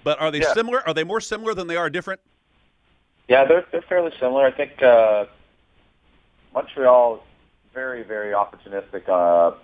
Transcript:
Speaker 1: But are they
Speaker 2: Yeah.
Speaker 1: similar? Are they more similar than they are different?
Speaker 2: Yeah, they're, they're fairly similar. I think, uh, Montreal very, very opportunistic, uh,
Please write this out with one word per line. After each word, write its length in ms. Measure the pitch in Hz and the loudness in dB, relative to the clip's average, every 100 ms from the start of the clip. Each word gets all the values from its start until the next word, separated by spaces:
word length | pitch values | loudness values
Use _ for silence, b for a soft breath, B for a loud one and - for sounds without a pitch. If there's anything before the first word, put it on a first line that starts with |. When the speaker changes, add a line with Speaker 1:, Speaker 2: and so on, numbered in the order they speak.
Speaker 1:
But 180 | - 139 | -6 -4
are 100 | 156 | -4
they 100 | 151 | -2
Speaker 2:
Yeah. 120 | 156 | -2
Speaker 1:
similar? 320 | 214 233 247 165 | -2 -2 -4 -4
Are 60 | |
they 120 | 156 | -4
more 160 | 160 214 | -4 -6
similar 340 | - 220 220 | -8 -8 -8
than 140 | 190 170 | -8 -6
they 80 | 170 | -6
are 120 | 165 | -6
different? 320 | 156 185 190 _ _ _ _ _ _ _ _ _ _ - | -6 -10 -14 _ _ _ _ _ _ _ _ _ _ 2
Speaker 2:
Yeah, 160 | 127 | 4
they're, 200 | 135 170 175 | 4 2 0
they're 120 | 170 | -8
fairly 300 | - 180 170 - | -4 -2 -2 -4
similar. 260 | 127 131 | -4 0
I 60 | 135 | 0
think, 320 | 131 139 - | -2 -8 2
uh, 440 | 127 117 110 104 101 _ _ _ _ _ _ _ _ _ _ _ _ | 6 6 6 2 -4 _ _ _ _ _ _ _ _ _ _ _ _
Montreal 680 | 131 135 - 127 123 120 110 - _ _ _ _ | -10 -10 0 4 4 4 -2 -14 _ _ _ _
very, 300 | 127 131 123 | -12 -12 -12
very 320 | 104 107 104 | -12 -10 -6
opportunistic, 760 | 101 101 101 101 98 98 95 92 | -4 -4 -8 -14 -12 -12 -10 -4
uh, 480 | 92 87 85 85 - | 0 4 4 2 0